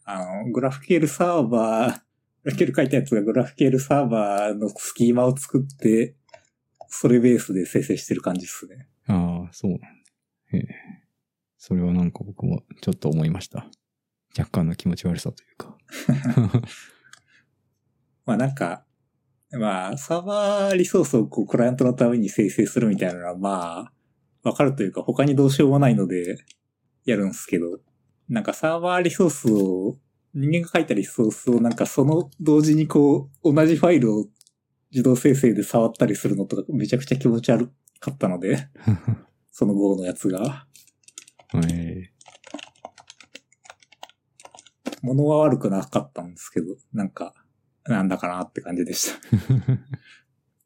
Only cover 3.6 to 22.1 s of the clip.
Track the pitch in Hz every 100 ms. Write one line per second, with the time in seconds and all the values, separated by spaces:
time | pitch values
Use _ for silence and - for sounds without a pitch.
3.6 | 135 131 - 143 131 110 104 101 104 104
4.6 | 104 - - - 120 123 127 135 - 139
5.6 | 139 - 113 110 120 - _ - _ _
6.6 | _ - - - 143 123 123 120 - 92
7.6 | 85 - - 90 - 90 - 90 87 -
8.6 | - - - _ - 92 87 87 87 -
9.6 | 101 85 - _ _ _ _ _ _ 92
10.6 | - - - - _ _ _ _ _ _
11.6 | - 90 87 90 87 - 101 - 92 87
12.6 | - - - 85 76 80 78 92 - -
13.6 | - _ _ _ _ _ _ - - -
14.6 | 82 82 90 85 90 82 - - _ -
15.6 | - - _ - - 135 139 - 107 120
16.6 | 120 - - _ _ - _ _ _ _
17.6 | _ _ _ _ _ _ - 113 135 139
18.6 | 87 90 _ _ _ _ _ _ _ 127
19.6 | 107 110 98 135 - 170 180 208 202 202
20.6 | 196 185 180 196 147 120 104 - 98 117
21.6 | 120 127 127 123 120